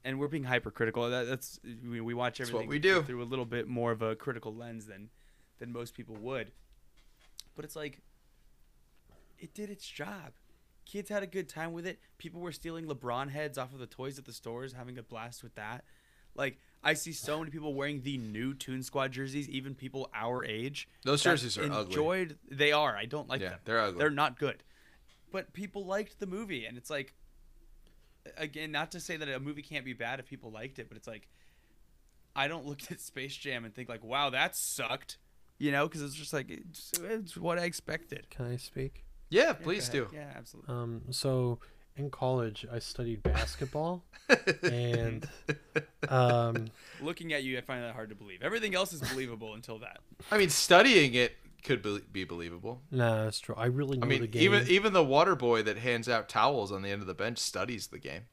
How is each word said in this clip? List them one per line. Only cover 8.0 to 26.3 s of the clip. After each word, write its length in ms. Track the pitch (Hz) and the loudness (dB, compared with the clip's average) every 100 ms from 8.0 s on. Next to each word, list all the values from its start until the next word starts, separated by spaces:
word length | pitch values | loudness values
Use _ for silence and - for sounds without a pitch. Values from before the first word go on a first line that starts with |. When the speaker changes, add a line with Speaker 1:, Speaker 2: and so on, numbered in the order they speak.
| - _ _ _ - _ - _ _ _ _ - - - | -20 _ _ _ -20 _ -20 _ _ _ _ -20 -20 -20
Speaker 1:
it 160 | 170 | -18
did 160 | - 208 | -12 -12
its 160 | 196 - | -12 -14
job. 460 | - 147 202 147 - - - _ _ | -10 -10 -10 -14 -20 -20 -20 _ _
Kids 240 | - 196 - | -10 -10 -4
had 140 | 208 | -4
a 40 | 196 | -2
good 200 | 190 165 | -6 -6
time 240 | 160 165 | -6 -6
with 140 | 170 180 | -6 -8
it. 140 | - _ - | -10 _ -16
People 220 | 165 170 | -14 -10
were 100 | 175 | -10
stealing 360 | - 165 165 160 | -8 -8 -8 -6
LeBron 420 | 135 120 120 139 | -6 -2 -2 -2
heads 260 | 143 151 135 | -4 -4 -4
off 160 | 127 | -8
of 60 | 135 | -10
the 80 | 120 | -14
toys 320 | - 131 139 | -10 -10 -10
at 60 | |
the 80 | 131 | -14
stores, 400 | 110 117 117 135 | -12 -10 -8 -10
having 260 | 127 123 123 | -12 -12 -14
a 60 | |
blast 400 | 110 113 117 117 | -12 -12 -12 -12
with 100 | 120 | -16
that. 300 | - 107 120 - - _ _ - | -10 -10 -10 -14 -20 _ _ -16
Like, 240 | - 135 - _ _ | -4 -4 -4 _ _
I 120 | 147 | 0
see 180 | 156 165 | 0 -2
so 260 | 151 - 151 | -6 -4 -4
many 140 | 160 | -4
people 200 | 156 151 | -6 -6
wearing 300 | 139 143 143 | -2 -2 -4
the 160 | 135 135 | -4 -4
new 360 | 110 107 127 | -4 -4 -4
Toon 280 | 135 - 131 | -6 -8 -6
Squad 300 | 127 139 135 | -4 -2 -2
jerseys, 360 | 127 135 139 143 | -4 -6 -6 -6
even 280 | 131 135 131 | -6 -8 -10
people 340 | 131 135 131 | -10 -8 -8
our 320 | 110 117 123 | -4 -2 -2
age, 440 | - 110 127 143 - - | -2 -4 -4 -6 -12 -4
Speaker 2:
Those 180 | 127 143 | 2 6
Speaker 1:
that 80 | 175 | 6
Speaker 2:
jerseys 260 | 156 123 101 | 4 2 -2
are 40 | 147 | 0
ugly. 80 | 107 98 | 0 0
Speaker 1:
enjoyed, 460 | 147 156 190 175 147 - | 0 2 0 -4 -8 -14
they 220 | 139 147 | 4 6
are. 240 | 147 147 104 | 6 4 0
I 80 | |
don't 240 | 117 147 123 | -4 -6 -4
like 120 | 127 | -4
Speaker 2:
Yeah, 100 | 92 | -4
Speaker 1:
them. 80 | 90 - | -6 0
Speaker 2:
they're 120 | 113 | 2
ugly. 200 | 104 87 | 2 4
Speaker 1:
They're 100 | 151 | 2
not 260 | 143 147 123 | 4 0 2
good. 280 | 139 104 - - - - - - - | -2 -2 -14 -20 -20 -20 -20 -20 -8
But 220 | 190 - | -8 -8
people 340 | - 202 202 185 | -10 -8 -8 -2
liked 320 | 196 208 - | -2 -2 -6
the 80 | |
movie, 380 | 196 | -6